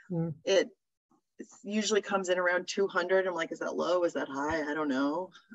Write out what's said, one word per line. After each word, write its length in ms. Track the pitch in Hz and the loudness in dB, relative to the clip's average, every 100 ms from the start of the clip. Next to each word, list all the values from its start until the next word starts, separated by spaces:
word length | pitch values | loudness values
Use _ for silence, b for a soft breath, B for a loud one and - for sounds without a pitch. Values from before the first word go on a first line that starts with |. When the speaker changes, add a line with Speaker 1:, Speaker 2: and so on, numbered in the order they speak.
| b | b
Speaker 1:
Mm. 220 | 170 165 143 - | -4 -4 -4 0
Speaker 2:
It 240 | 196 - - _ _ _ _ _ - - - | 2 2 -4 _ _ _ _ _ -20 -20 -16
usually 380 | 202 214 196 208 | -4 -2 2 0
comes 280 | - 196 180 | 2 0 2
in 80 | 180 | 2
around 280 | 175 180 180 | 2 0 -2
two 200 | - 196 | 0 0
hundred. 400 | 180 180 190 185 | 0 2 2 2
I'm 60 | 170 | 0
like, 160 | 165 | -4
"Is 80 | 160 | -4
that 160 | 160 - | -4 -2
low? 280 | 156 180 175 | 2 2 2
Is 80 | |
that 160 | 139 131 | 0 -4
high?" 320 | 135 147 165 | -2 -2 -2
I 120 | 147 | -2
don't 140 | 156 151 | -2 0
know. 440 | 131 143 160 180 B B | 0 0 -2 -6 B B